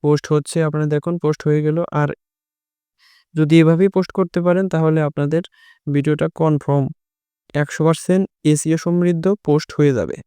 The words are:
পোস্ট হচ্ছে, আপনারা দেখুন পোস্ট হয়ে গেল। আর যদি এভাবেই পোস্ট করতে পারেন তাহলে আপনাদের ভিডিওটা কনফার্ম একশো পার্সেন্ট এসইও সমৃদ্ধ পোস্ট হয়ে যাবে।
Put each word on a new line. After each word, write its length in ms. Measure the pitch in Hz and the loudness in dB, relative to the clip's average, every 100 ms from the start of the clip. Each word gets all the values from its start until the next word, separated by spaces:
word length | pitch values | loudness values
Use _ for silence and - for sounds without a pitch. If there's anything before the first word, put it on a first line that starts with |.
পোস্ট 200 | 147 147 - | 2 0 0
হচ্ছে, 300 | 151 143 - | -4 -2 -4
আপনারা 240 | 160 151 151 | -2 -2 -2
দেখুন 280 | 147 170 175 | -2 -4 -4
পোস্ট 220 | 156 151 | -2 -2
হয়ে 160 | - 151 | 0 0
গেল। 160 | 151 156 170 | 0 -2 -2
আর 160 | 147 147 - _ _ _ _ _ _ _ _ _ _ _ | -2 -2 -4 _ _ _ _ _ _ _ _ _ _ _
যদি 200 | 160 151 165 | -2 4 6
এভাবেই 300 | 160 165 196 | 6 4 2
পোস্ট 220 | 190 185 | 0 -4
করতে 260 | - 180 - | -2 -2 0
পারেন 240 | 175 180 190 | 0 0 0
তাহলে 300 | 165 160 156 | 0 2 2
আপনাদের 420 | 151 147 143 160 180 _ _ _ - | 0 -2 -2 -2 -4 _ _ _ -4
ভিডিওটা 400 | 143 139 151 156 | -2 0 -2 -2
কনফার্ম 500 | - 160 151 - 143 135 - _ _ _ _ _ | -2 0 0 0 0 -2 -6 _ _ _ _ _
একশো 260 | 147 147 - | -4 -4 0
পার্সেন্ট 400 | 156 160 - 185 190 _ | 0 0 0 0 0 _
এসইও 340 | 151 151 160 160 | 0 0 0 -2
সমৃদ্ধ 460 | - 175 175 170 170 202 | 0 0 0 0 0 -2
পোস্ট 240 | - 151 - | 0 0 0
হয়ে 200 | - 147 | 0 2
যাবে। 220 | 127 78 - | 2 -2 -6